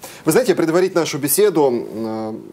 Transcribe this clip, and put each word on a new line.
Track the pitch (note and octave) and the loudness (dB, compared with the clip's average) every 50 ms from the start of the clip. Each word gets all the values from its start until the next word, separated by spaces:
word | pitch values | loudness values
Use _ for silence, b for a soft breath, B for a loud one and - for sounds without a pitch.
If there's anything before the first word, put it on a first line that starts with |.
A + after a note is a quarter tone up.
| B B B B B | B B B B B
Вы | D#3 - | 0 2
знаете, | A#3+ B3+ A3+ F4 | 2 2 2 2
предварить | - - D#3+ E3+ F#3 F#3+ F#3 F#3+ | 2 0 2 2 2 2 2 2
нашу | E3+ D#3 - - C#3+ | 0 0 0 -2 -4
беседу, | C3+ C#3+ - F#3+ G#3 G#3 E3 D#3+ D3 C3+ A#2+ | -2 -2 2 2 2 2 4 4 2 2 2
э, | A#2 - G#1 D2+ A2 A2+ A2 A2 A2 A2 A2 A2 - - - | 0 -4 -6 -8 -8 -8 -6 -6 -6 -8 -8 -10 -10 -14 -18